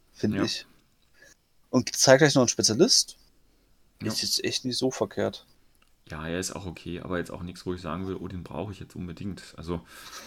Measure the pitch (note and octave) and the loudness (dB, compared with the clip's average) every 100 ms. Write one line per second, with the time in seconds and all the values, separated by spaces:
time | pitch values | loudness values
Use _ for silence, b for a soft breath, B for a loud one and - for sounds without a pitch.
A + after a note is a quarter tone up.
0 | _ - A2 G2 G#2 - - _ _ _ | _ -4 0 0 0 -4 -10 _ _ _
1 | _ _ b _ _ _ - B2+ - - | _ _ b _ _ _ 0 0 2 4
2 | - C3+ D#3 C#3 B2 - A2 A2 A3+ - | 8 10 8 6 4 2 2 4 6 6
3 | - - _ _ _ _ _ _ _ - | 2 -6 _ _ _ _ _ _ _ -8
4 | G#2+ A2 G#2 - - - B2+ A#2+ C3 - | -6 -4 -2 -2 -2 -2 -4 -2 -2 0
5 | G#2 - G#2 - - _ _ _ _ _ | -4 -2 -2 -4 -18 _ _ _ _ _
6 | - D#2 D#2+ E2+ F#2 - F#2+ D#2+ E2 F2 | -14 -8 -4 -4 -4 -6 -10 -10 -10 -8
7 | - F2+ E2+ - F2 E2 - F2+ E2+ E2+ | -4 -4 -4 -8 -10 -8 -6 -6 -4 -4
8 | F#2+ F#2 F#2+ F#2+ E2 C#2 G#2 F#2 E2+ - | -4 -6 -6 -10 -8 -8 -6 -8 -12 -10
9 | F2 D#2+ G2 E2+ - - E2 E2+ - B | -10 -8 -8 -10 -14 -12 -6 -6 -6 B
10 | B B | B B